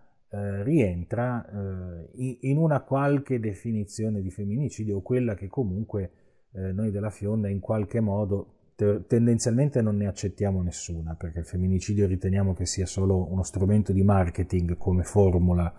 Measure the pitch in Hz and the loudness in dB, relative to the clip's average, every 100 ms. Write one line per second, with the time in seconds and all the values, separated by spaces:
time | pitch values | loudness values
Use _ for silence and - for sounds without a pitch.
0 | _ _ _ 101 101 98 104 160 104 87 | _ _ _ -8 -6 -4 0 2 2 0
1 | 87 113 123 120 - 101 98 92 90 85 | -4 -2 -2 -4 -6 -8 -8 -8 -10 -12
2 | - - 127 123 131 143 160 143 - 135 | -14 -8 -8 -4 0 2 4 2 0 0
3 | 143 143 - 127 110 95 120 110 98 - | 2 0 0 -2 -2 -6 -4 -4 -4 -4
4 | 110 104 95 - 101 113 139 - 107 98 | -4 -2 -4 -6 -4 -4 -4 -4 -4 -4
5 | - 127 120 98 95 - 110 92 110 104 | -2 0 0 -4 -6 -4 -2 -4 -4 -6
6 | 92 - _ _ _ 101 95 95 110 101 | -6 -10 _ _ _ -8 -6 -2 -2 -2
7 | 107 - 101 110 101 98 - 110 98 120 | -4 -6 -2 -2 -2 -2 -2 -2 -2 0
8 | 107 101 104 98 - _ _ - 104 104 | 0 0 0 -2 -4 _ _ 0 2 2
9 | - 117 117 117 123 117 143 127 110 104 | 2 2 4 4 2 2 2 2 2 2
10 | 101 - 98 - 101 95 87 - - 82 | -2 -2 -6 -2 0 0 -2 -4 -8 -8
11 | 80 80 90 82 80 90 92 95 - 104 | -8 -8 -8 -8 -6 -2 2 2 0 2
12 | 101 92 95 98 95 87 90 - 90 - | 2 2 0 2 2 0 -2 -2 -4 0
13 | 95 95 85 92 90 87 98 107 101 95 | 2 2 2 -2 -2 0 4 4 4 4
14 | 98 98 87 - 90 92 85 87 - 90 | 6 6 4 0 -2 0 0 0 0 0
15 | 85 104 98 87 90 87 85 | 2 4 6 6 4 4 0